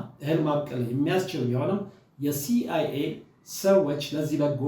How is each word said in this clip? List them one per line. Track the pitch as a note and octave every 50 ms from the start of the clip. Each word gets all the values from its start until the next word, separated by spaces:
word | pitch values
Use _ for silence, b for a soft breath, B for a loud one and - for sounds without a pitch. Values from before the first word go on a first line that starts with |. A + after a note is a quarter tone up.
| - - - -
እህል | D3 D3+ D#3+ D#3+
ማብቀል | D#3 D3+ D3 D3 D3 C#3 C3 B2 B2
የሚያስችል | A2+ B2 C#3 D3 E3 F#3 F#3 F#3 - E3+ C#3 B2
ቢሆንም | A#2+ A#2+ C3+ D3 F3+ G3 G3+ - B B B B B B -
የሲ | C#3 C#3+ C#3+ - - - A#3+ A#3+ - -
አይ | E3+ D#3 D3+ -
ኤ | C3 C#3+ D3+ - - - - - _ _ _ -
ሰዎች | - - - G3 G3 F#3+ D3 C#3 D3 D3 - -
ለዚህ | D3 D3+ D3+ - D3+ C#3+
በጎ | D3 C#3+ - A#2 C#3